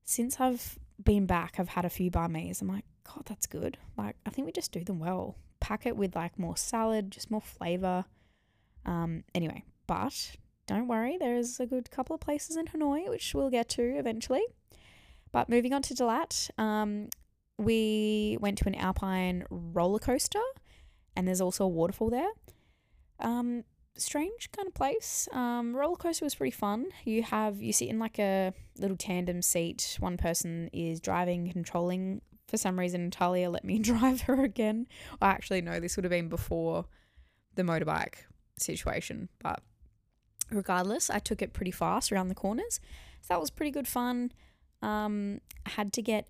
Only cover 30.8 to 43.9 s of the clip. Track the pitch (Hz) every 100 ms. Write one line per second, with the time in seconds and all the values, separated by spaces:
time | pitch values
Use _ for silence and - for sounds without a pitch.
30.8 | 165 165 196 175 180 175 175 175 165 175
31.8 | 175 185 190 196 - - - 220 190 185
32.8 | 180 180 175 - 180 180 180 170 190 220
33.8 | 220 226 262 254 - 269 269 214 214 220
34.8 | 247 - - - 196 196 - 190 170 170
35.8 | 175 - 180 175 165 165 - 165 165 165
36.8 | - - _ - - _ _ - 180 160
37.8 | 156 - - - - - _ - - 160
38.8 | - - - - 180 _ - - - _
39.8 | - _ _ _ _ - - 214 190 180
40.8 | 185 269 - 202 - 214 190 - 185 -
41.8 | 165 202 - 196 185 190 196 233 453 -
42.8 | - - - - - 359 302 - 302 285
43.8 | 247